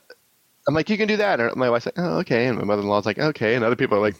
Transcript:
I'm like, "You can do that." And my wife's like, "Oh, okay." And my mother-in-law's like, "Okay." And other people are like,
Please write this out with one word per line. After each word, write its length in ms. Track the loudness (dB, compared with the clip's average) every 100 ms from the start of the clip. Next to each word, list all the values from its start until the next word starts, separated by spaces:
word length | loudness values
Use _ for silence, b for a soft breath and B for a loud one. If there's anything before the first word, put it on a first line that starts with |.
| -8 -20 _ _ _ _ -2
I'm 80 |
like, 160 | -2 0
"You 60 | 0
can 100 | 0
do 120 | 0
that." 200 | 0 0
And 160 | 0
my 160 | 0 0
wife's 160 | 0 -2
like, 120 | -4
"Oh, 200 | -2 -2
okay." 280 | 0 0 2
And 120 | 0
my 60 |
mother-in-law's 420 | 0 0 2 0 0
like, 140 | -2
"Okay." 340 | -2 0 0
And 100 | 0
other 120 | 0 0
people 220 | 0 2
are 20 |
like, 160 | 0